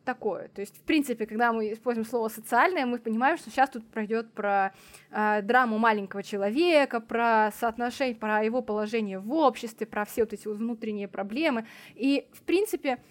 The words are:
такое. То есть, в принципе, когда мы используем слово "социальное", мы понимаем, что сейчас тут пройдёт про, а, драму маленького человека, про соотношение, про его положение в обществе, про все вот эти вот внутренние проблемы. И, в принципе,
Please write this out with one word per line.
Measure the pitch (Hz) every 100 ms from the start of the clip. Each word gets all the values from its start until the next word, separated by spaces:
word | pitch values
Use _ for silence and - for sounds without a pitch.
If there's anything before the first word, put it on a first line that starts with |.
такое. | - 240 208 175 -
То | -
есть, | 202 -
в |
принципе, | - 320 285 226 214
когда | 214 240
мы | 226 214
используем | 220 254 233 226
слово | 240 220
"социальное", | 220 - 240 330 359 247
мы | 240
понимаем, | 233 220 262 330
что | -
сейчас | 262 269
тут | 247 220
пройдёт | 226 208 226 226
про, | - 208 196 190 - - - _
а, | 214 214 208
драму | 202 247 247 214
маленького | 226 214 196 196
человека, | 196 202 196 247 349 302 269 233
про | 226 226 233 220 214 -
соотношение, | 233 226 240 240 262 226
про | 220 214
его | 220 247
положение | 247 208 214 233 208 190
в | 208
обществе, | 320 285 240 233 - 208
про | 214
все | 208 -
вот | 220
эти | 208 214
вот | 208
внутренние | 226 226 220 208 202
проблемы. | - 196 226 320 233 226 - - -
И, | 269 277 -
в | -
принципе, | - 349 415 - 285 247 -